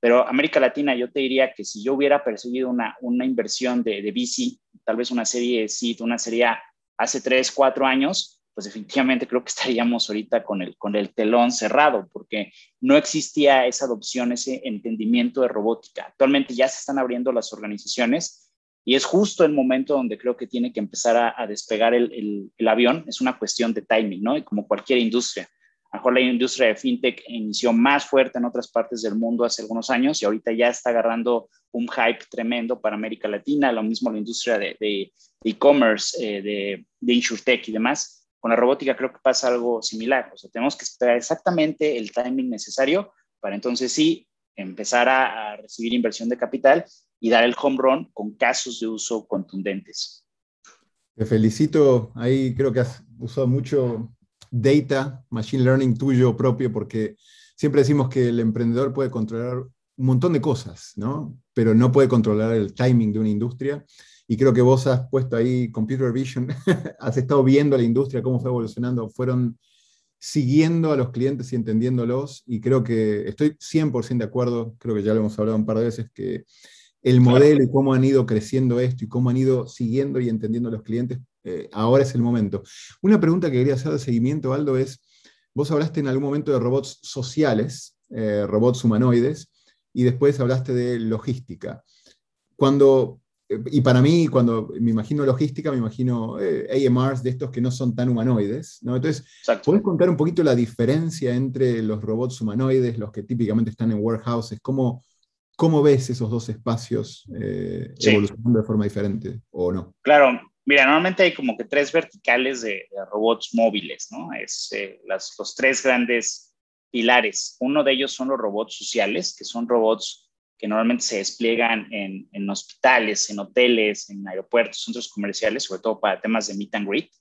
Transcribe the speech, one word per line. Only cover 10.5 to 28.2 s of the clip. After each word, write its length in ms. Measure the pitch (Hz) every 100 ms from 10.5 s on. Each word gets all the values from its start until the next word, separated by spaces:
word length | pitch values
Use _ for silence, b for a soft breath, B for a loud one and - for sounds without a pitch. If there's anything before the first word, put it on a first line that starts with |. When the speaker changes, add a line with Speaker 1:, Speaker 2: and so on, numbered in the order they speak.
| 101
Speaker 1:
el, 140 | 90 -
con 180 | 104 104
el 160 | 98
telón 400 | - 107 120 120
cerrado, 560 | 123 110 127 151 120 92
porque 400 | 104 - 110 98 b b _
no 160 | 127 143
existía 680 | 147 160 - - 143 135 123
esa 200 | 123 135
adopción, 480 | 110 - 127 120
ese 260 | 120 - 127 135
entendimiento 760 | 104 117 110 110 120 120 135
de 60 | 123
robótica. 600 | 110 107 113 - - -
Actualmente 460 | _ 135 139 131
ya 140 | 120 135
se 120 | -
están 200 | - 139
abriendo 320 | 127 123 123
las 220 | 120 -
organizaciones 1000 | 104 107 104 - - 117 151 - - _ _ _ _
y 120 | - 135
es 100 | -
justo 400 | 180 202 - 160
el 80 |
momento 400 | 147 127 131 131
donde 240 | 143 123 104
creo 180 | 123 120
que 120 | 117
tiene 260 | 123 123
que 80 | 113
empezar 340 | 104 - 120 117
a, 180 | 117 120
a 100 | 110
despegar 460 | 104 - 107 113
el, 180 | 120 120
el, 400 | - 104 101 95 _
el 100 | 113
avión. 380 | 110 120 156 156
Es 140 | -
una 180 | 127 123
cuestión 340 | 104 - 117
de 100 | 110
timing, 380 | - 113 107 92
¿no? 140 | 107 151
Y 80 |
como 240 | - 104 101
cualquier 320 | 101 - 127
industria, 480 | 113 120 117 - 87 _ _ _ _
a 40 | -
lo 20 |
mejor 140 | 127
la 80 | 127
industria 460 | 127 123 127 - 120
de 60 | 107
fintech 440 | 131 123 127 120 -
inició 460 | 120 107 104 123
más 320 | 117 127 143 -
fuerte 320 | 135